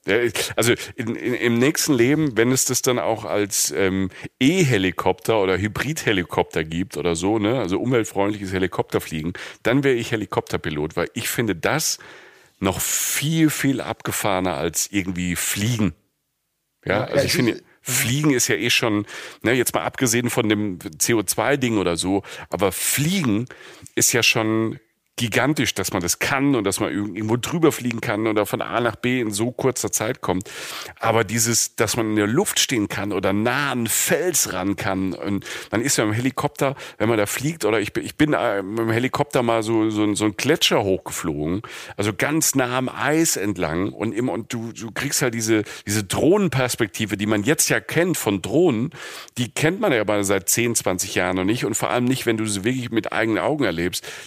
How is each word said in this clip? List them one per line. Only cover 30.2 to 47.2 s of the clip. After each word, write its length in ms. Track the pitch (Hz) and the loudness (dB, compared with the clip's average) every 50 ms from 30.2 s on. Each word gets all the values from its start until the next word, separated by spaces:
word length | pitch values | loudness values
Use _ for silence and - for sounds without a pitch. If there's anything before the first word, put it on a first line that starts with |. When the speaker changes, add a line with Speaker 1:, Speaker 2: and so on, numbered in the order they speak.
Speaker 1:
kommt. 280 | - - 90 92 92 - - - - - - - - - - - | -2 -2 -2 -2 -2 -6 -10 -12 -12 -10 -10 -12 -12 -14 -10 -2
Aber 240 | - 113 113 113 | 0 2 4 4
dieses, 540 | 113 92 107 117 110 117 117 - - - - | 2 2 0 0 0 2 2 0 0 -2 0
dass 200 | - 117 107 - | -2 0 0 2
man 140 | 120 113 110 | 0 0 0
in 60 | 107 | 2
der 100 | 104 104 | 2 2
Luft 320 | 104 117 156 214 - - - | 4 2 2 2 2 2 0
stehen 300 | - - 139 113 104 95 | 0 0 0 -2 0 -2
kann 240 | - - 98 104 | -2 -6 -4 -2
oder 200 | 101 92 95 95 | -2 0 2 2
nah 380 | 98 104 110 120 123 139 147 139 | 2 2 2 2 0 0 0 -2
an 80 | 131 123 | -2 -2
einen 80 | 117 | -2
Fels 640 | 110 - - - - 180 143 165 185 175 - - 110 | 0 0 0 0 0 0 0 0 0 2 0 0 0
ran 220 | 92 92 90 98 101 | -2 -2 -2 -2 -2
kann 380 | - - 101 95 95 95 95 | -2 -2 -2 -2 0 -2 -2
und 320 | 85 - - 95 101 98 - - - - - - | -4 -4 -4 -4 -4 -4 -4 -6 -12 -12 -10 -4
man 120 | - 107 | -2 -2
ist 160 | 117 143 - - | 0 0 2 2
ja 40 | |
im 100 | 120 107 | 2 2
Helikopter, 600 | 107 117 123 131 - - - 143 - - 151 135 135 - - - - _ | 0 0 0 -2 -2 0 -4 -4 -2 0 -2 -2 -2 -4 -12 -18 -4 _
wenn 100 | 107 110 | 0 2
man 80 | 120 | 4
da 100 | 107 104 | 2 2
fliegt 380 | 104 - - 123 147 170 160 - | 0 -2 -4 -4 -4 -4 0 0
oder 140 | 107 110 110 | 2 2 2
ich 140 | 202 - | 0 -2
bin, 120 | - - - | -4 -6 -6
ich 120 | - - | -6 0
bin, 160 | _ 151 151 | _ 2 2
äh, 280 | 143 85 101 120 104 98 98 | 4 2 2 0 0 -2 -4
mit 160 | 95 107 113 | -4 -4 -2
dem 100 | 117 113 | 0 2
Helikopter 540 | 110 117 123 127 - - 147 - - 139 120 | 2 2 0 0 0 -2 -2 0 2 2 2
mal 180 | 117 117 113 | 4 2 2
so, 260 | 110 110 117 110 110 110 | 2 2 2 2 2 2
so, 240 | 107 104 107 104 104 | 2 2 2 2 2
so 80 | 98 104 | 2 0
einen 120 | 110 104 | 0 0
Gletscher 460 | - - 127 156 - - - 185 143 | 0 0 2 2 2 2 2 2 2
hochgeflogen, 800 | 107 98 95 85 - - - - - 82 76 73 76 78 90 104 - - - - - - - | 2 2 0 0 -2 -8 -8 -4 -4 -4 -2 -2 -2 -2 -2 -4 -4 -10 -16 -16 -14 -14 -6
also 160 | - 101 107 | -4 -2 -2
ganz 440 | 98 - 127 131 151 160 151 - - | 0 0 -2 0 0 0 0 0 2
nah 200 | 135 127 120 123 | 2 0 0 0
am 120 | 131 127 123 | -2 -2 -2
Eis 480 | - 92 110 135 151 160 165 165 - | -4 -2 0 0 2 2 2 2 0
entlang 560 | - 92 104 98 87 90 78 78 87 95 107 | -2 -2 -4 -2 -2 -2 -2 0 -2 -2 -2
und 220 | - - 92 113 - | -4 -4 -4 -4 -2
im, 140 | 104 127 123 | -2 -2 -2
und 240 | 85 110 113 - | -2 -4 -6 -6
du, 200 | - 117 113 117 | -8 -8 -8 -8
du 180 | 107 - 107 117 | -12 -12 -12 -10
kriegst 320 | 101 - 127 143 139 - | -8 -6 -4 -2 -2 0
halt 120 | 147 127 113 | 0 0 0
diese, 280 | 117 110 110 113 107 101 - - - - | -2 2 2 2 2 2 -2 -8 -12 -6
diese 160 | - 101 107 | -2 -2 -2
Drohnenperspektive, 1120 | 104 95 - - - 147 190 214 202 165 - 135 127 123 - - 117 101 - - 113 98 104 | -2 -2 -2 2 4 4 4 4 4 2 2 2 0 0 0 -2 -2 -4 -2 -6 -4 -4 -2
die 100 | 95 | -2